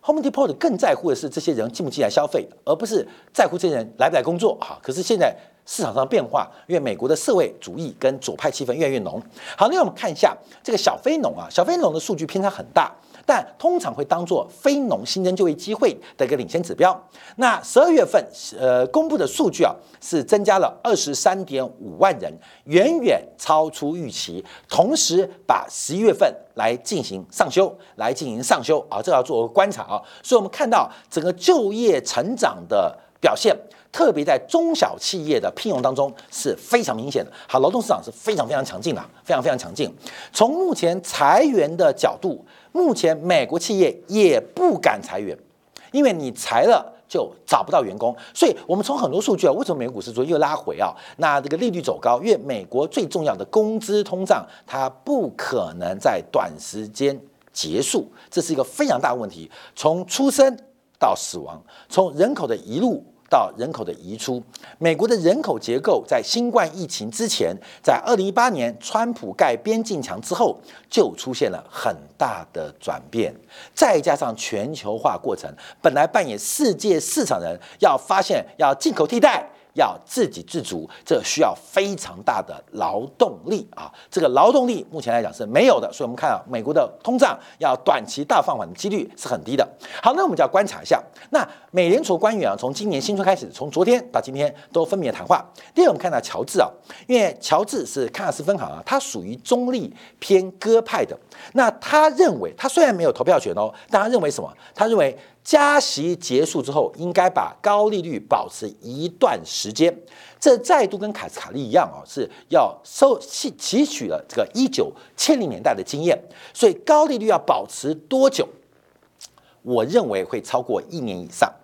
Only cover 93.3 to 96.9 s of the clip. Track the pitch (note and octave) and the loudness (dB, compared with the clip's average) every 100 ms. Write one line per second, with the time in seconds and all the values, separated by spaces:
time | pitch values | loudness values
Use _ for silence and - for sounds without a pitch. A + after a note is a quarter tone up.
93.3 | F#3 F#2+ - C#3+ E3+ F#3 A#3+ B3 A#2+ A#2 | 0 -2 -10 -6 0 2 2 0 -4 -4
94.3 | C3+ D3 - - E3+ D#3+ G3 C#3+ - F2+ | -4 -4 -4 -4 -2 0 -2 -2 -6 0
95.3 | F3 - - - - F4 - F3+ C#3 - | 0 0 -20 -6 4 4 4 -2 -2 -4
96.3 | - C#3 F#3+ - - _ | -6 -4 0 0 -2 _